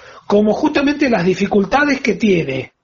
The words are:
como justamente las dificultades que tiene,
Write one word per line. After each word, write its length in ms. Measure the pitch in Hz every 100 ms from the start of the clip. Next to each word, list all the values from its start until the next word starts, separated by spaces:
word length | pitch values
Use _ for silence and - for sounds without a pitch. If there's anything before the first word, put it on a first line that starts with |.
| - - -
como 240 | 208 214
justamente 560 | 202 302 294 277 294 277
las 140 | 220 175
dificultades 760 | 175 196 208 196 262 294 262
que 140 | - 185
tiene, 580 | 220 175 143 131 127 _